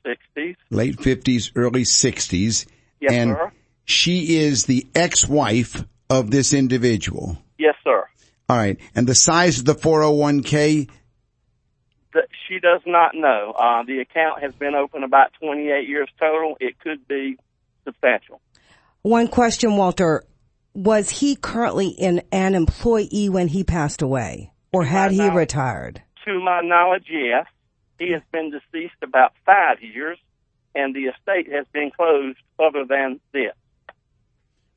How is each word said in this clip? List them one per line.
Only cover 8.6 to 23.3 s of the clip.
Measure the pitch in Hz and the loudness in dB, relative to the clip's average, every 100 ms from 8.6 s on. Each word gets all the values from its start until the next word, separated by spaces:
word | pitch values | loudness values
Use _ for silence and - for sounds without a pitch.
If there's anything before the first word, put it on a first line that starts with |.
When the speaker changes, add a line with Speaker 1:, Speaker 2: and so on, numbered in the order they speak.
| 104 95 - 113 | 0 -2 -6 -2
Speaker 2:
And | 123 | 2
the | 120 | 4
size | - 165 175 127 | 4 4 4 2
of | 127 | 0
the | - | 2
four | 160 156 | 2 4
oh | 151 | 4
one | 147 147 143 | 4 2 0
K? | - 151 151 151 135 - _ _ _ _ _ _ _ _ _ _ _ | 0 0 2 0 -2 -12 _ _ _ _ _ _ _ _ _ _ _
Speaker 1:
The, | 160 - - - | -2 -2 -4 -14
she | 185 | -2
does | 175 175 175 | 2 2 2
not | 175 165 160 | 2 2 2
know. | 147 107 104 113 | 0 0 -2 0
Uh, | 117 117 | 0 0
the | 120 131 | -2 -8
account | 123 165 160 - | -6 -2 -2 -2
has | 143 | -8
been | - 143 143 | -8 -4 -2
open | 143 151 | -4 -6
about | 131 135 - - | 0 4 4 0
twenty-eight | 156 147 147 143 139 | -8 -6 -2 -4 -4
years | 147 135 - | -6 -6 -2
total. | 156 156 160 - | -2 0 -4 -4
It | 123 - | -8 -8
could | 160 147 - | -10 -10 -8
be | 139 135 131 _ _ _ _ | -8 -8 -10 _ _ _ _
substantial. | - - 127 107 - - _ _ _ _ _ _ | -18 -2 0 0 -4 -20 _ _ _ _ _ _
Speaker 3:
One | 202 233 233 | 0 2 2
question, | - 233 - 226 202 | 2 2 2 0 2
Walter. | 185 180 170 151 - _ _ _ _ 202 | 2 2 0 0 -4 _ _ _ _ -4
Was | 196 214 196 | 0 2 0
he | - 285 269 | -2 -2 -2
currently | - 226 233 160 190 | -4 -4 -2 -2 -4
in, | - 185 175 - | -2 0 0 0
an | 190 190 190 | 0 0 2
employee | 160 - 233 220 202 208 | 0 0 0 0 0 -2
when | 202 | -2